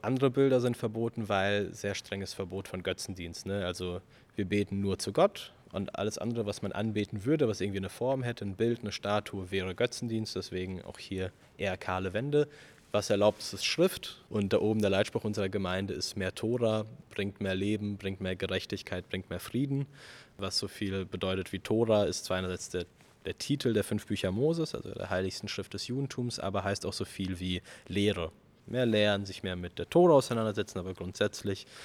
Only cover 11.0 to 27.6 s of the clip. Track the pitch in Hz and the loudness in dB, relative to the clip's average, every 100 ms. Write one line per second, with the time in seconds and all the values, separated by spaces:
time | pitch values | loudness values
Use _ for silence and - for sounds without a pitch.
11 | - 95 92 - - - 98 92 - 92 | -6 -4 -4 -6 -18 -6 -4 -2 -2 -2
12 | 95 95 139 147 143 - - - - 104 | 0 -2 2 2 2 -2 -20 -20 -2 0
13 | - 101 104 - - - - - 185 - | 4 6 6 4 -2 -4 0 4 4 2
14 | - - - 107 98 110 107 110 104 95 | -10 -14 -4 0 4 4 4 4 4 4
15 | 104 113 107 104 95 101 92 92 98 95 | 2 0 -2 -2 0 0 0 -2 -2 -4
16 | - - 95 - 110 123 117 110 110 - | -4 -2 -4 -2 -2 2 2 2 -2 -10
17 | - - 101 - 98 92 101 104 104 98 | -10 -4 -4 -2 -2 0 2 0 0 -4
18 | 98 92 92 92 92 92 - 101 - 92 | -4 -4 -4 -2 0 -2 -2 -6 -6 -8
19 | 90 95 - 87 - 123 139 139 143 - | -4 -6 -4 -8 -4 -2 0 0 -4 -8
20 | - - - - 98 - 101 - 101 98 | -20 -20 -18 -8 -4 -2 -4 -4 -2 -2
21 | 90 92 95 95 90 95 - 110 113 107 | -4 -2 0 0 -2 -4 0 2 6 6
22 | 101 - - 92 92 90 - 92 87 - | 4 0 -2 -2 0 -4 -4 -4 -6 -10
23 | - - - - - 131 127 104 - 104 | -20 -12 -8 -6 -2 0 2 2 2 -2
24 | - 104 95 98 143 170 156 - - - | -2 -2 0 2 2 0 -2 -6 -8 -8
25 | 92 92 95 - 104 - 95 101 - 127 | -2 0 0 -4 -8 -8 -6 -8 -6 -4
26 | 139 - 120 - 98 98 95 101 85 - | -4 -4 -4 -4 -2 0 0 -2 -2 -4
27 | - - 92 90 92 90 | -6 -4 -4 -2 -2 -2